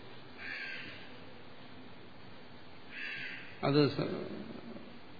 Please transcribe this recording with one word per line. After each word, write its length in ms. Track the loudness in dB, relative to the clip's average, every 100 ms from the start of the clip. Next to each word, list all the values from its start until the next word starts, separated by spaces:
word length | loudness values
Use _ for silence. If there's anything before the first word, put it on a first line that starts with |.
| -10 -10 -10 -8 -4 -4 -2 -4 -4 -6 -8 -8 -8 -8 -8 -8 -8 -10 -10 -10 -10 -10 -10 -10 -10 -10 -10 -10 -8 -4 -2 -2 -2 -4 -6 2
അത് 260 | 8 10 10
സ-, 200 | 8 2 2 -2 -4 -4 -6 -6 -8 -8 -8 -8 -8